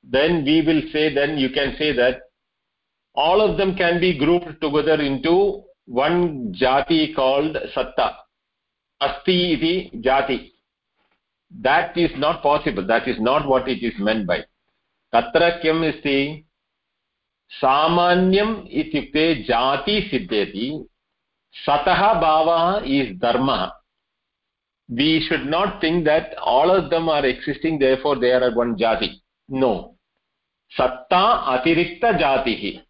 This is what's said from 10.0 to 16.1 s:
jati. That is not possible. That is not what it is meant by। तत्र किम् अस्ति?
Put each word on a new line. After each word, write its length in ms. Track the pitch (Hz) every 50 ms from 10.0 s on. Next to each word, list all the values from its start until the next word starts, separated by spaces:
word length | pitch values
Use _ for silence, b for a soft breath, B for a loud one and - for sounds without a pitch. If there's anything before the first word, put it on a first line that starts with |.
jati. 500 | 113 131 131 139 135 - 131 113 - - _ _ _ _ _ _ _ _ _ _ _ _ _ _ _ _ _ _ _ _ - 117
That 360 | 104 127 143 165 180 - -
is 140 | 170 170 160 -
not 260 | 131 143 151 165 - -
possible. 440 | 143 143 151 - 160 113 95 95
That 200 | 95 113 117 - 131
is 80 | 113 -
not 260 | 110 117 135 151 143
what 220 | 139 131 127 127 135
it 140 | 127 98 117
is 120 | 117 - -
meant 280 | 98 107 110 110 101
by। 180 | 85 87 80 - _ _ _ _ _ _ _ _ _ _ _ _ _ -
तत्र 500 | 117 120 - - 165 170 170 170 - -
किम् 220 | 160 160 165 160
अस्ति? 600 | 156 143 - - 143